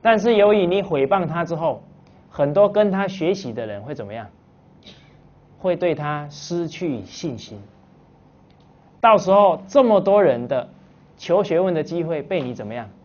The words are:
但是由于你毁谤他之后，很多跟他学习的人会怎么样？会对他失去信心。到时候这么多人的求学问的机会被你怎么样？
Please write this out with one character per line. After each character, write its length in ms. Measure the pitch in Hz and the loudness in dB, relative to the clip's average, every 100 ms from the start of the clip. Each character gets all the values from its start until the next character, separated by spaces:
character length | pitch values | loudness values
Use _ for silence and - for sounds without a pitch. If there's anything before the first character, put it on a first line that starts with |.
但 180 | 226 220 | 4 2
是 160 | 220 220 | 4 4
由 180 | 208 | 6
于 140 | 214 175 | 4 2
你 160 | 190 | 0
毁 240 | 196 147 135 | -2 -2 0
谤 200 | 196 165 | 0 -2
他 160 | 165 | -4
之 120 | 170 165 | -4 -4
后， 260 | 160 113 - - _ - _ | -4 -4 -12 -20 _ -20 _
很 220 | - 143 | -4 0
多 160 | 147 202 | 4 4
跟 240 | 202 208 | 4 0
他 160 | 190 196 | 0 -4
学 260 | 190 160 | -2 -2
习 200 | 190 127 | -2 -6
的 120 | 113 113 | -10 -10
人 160 | 101 | -10
会 140 | 113 139 | -12 -12
怎 100 | 104 | -10
么 80 | |
样？ 140 | 110 98 _ _ _ _ _ - - - _ _ _ _ - | -12 -14 _ _ _ _ _ -20 -20 -20 _ _ _ _ -8
会 160 | 185 165 | -4 -2
对 200 | 180 147 | -2 -2
他 320 | 147 147 147 | -4 -6 -10
失 380 | - - 175 165 | -16 -8 -6 -6
去 360 | - 175 123 - | -6 -6 -6 -10
信 320 | - 170 113 | -10 -10 -10
心。 220 | - 104 101 _ _ _ _ _ _ _ _ _ _ _ _ _ | -14 -20 -20 _ _ _ _ _ _ _ _ _ _ _ _ _
到 180 | 233 208 | 4 4
时 140 | 185 | 4
候 300 | 196 202 165 - | 4 4 2 0
这 160 | 285 | 2
么 160 | 247 202 | 4 4
多 220 | 190 202 | 4 4
人 260 | 180 120 120 | 4 2 -2
的 200 | 135 120 - _ _ _ _ | -6 -6 -18 _ _ _ _
求 260 | - 175 | -2 0
学 160 | 196 165 | 2 0
问 140 | 185 | 0
的 100 | 165 | -2
机 200 | 151 170 | -4 -6
会 180 | 165 160 | -4 -6
被 200 | 139 185 | -4 -6
你 120 | 127 | -6
怎 120 | 123 104 | -10 -10
么 80 | |
样？ 160 | 117 104 - | -12 -14 -18